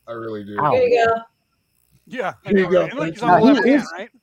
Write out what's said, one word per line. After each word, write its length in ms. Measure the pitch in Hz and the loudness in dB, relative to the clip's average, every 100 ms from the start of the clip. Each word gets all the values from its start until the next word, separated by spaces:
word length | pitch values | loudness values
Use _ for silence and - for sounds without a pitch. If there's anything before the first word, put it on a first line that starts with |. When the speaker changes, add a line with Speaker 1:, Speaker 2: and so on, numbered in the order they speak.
| - | -16
Speaker 1:
I 60 | |
really 320 | 113 113 107 101 | -12 -10 -12 -10
do. 120 | 208 | -4
Speaker 2:
Ow. 140 | 147 | 0
Speaker 3:
Here 120 | 254 | 2
you 220 | 247 240 226 | 2 2 2
go. 100 | 226 226 _ _ _ _ _ _ _ _ | -2 -6 _ _ _ _ _ _ _ _
Speaker 4:
Yeah, 260 | 240 185 - 196 | -8 -8 -8 -2
I 40 | |
Speaker 1:
Here 80 | 196 | 0
you 40 | 180 | 2
Speaker 4:
know, 60 | |
Speaker 1:
go. 100 | 180 | 0
Speaker 4:
right? 80 | 160 | -2
And 80 | - | -4
look, 60 | 165 | -8
Speaker 1:
Thank 80 | 170 | -4
Speaker 4:
he's 60 | |
Speaker 1:
you. 60 | 233 | 2
Speaker 4:
on 60 | |
the 60 | 170 | 4
Speaker 2:
Now, 60 | 240 | 4
he 80 | |
Speaker 4:
left 140 | 269 226 | 4 2
hand, 140 | 277 | 0
Speaker 2:
is, 60 | - | -2
Speaker 4:
right? 160 | 175 220 _ | -12 -16 _